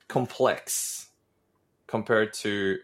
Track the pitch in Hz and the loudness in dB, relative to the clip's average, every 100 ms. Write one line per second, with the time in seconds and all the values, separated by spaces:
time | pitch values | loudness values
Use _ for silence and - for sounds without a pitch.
0 | - 139 123 - 127 - - - - - | -4 -2 0 2 2 2 -2 -6 -6 -8
1 | - _ _ _ _ _ _ _ - 113 | -14 _ _ _ _ _ _ _ -6 -4
2 | 104 110 110 - 107 104 98 95 | 2 2 2 -2 -4 0 0 -2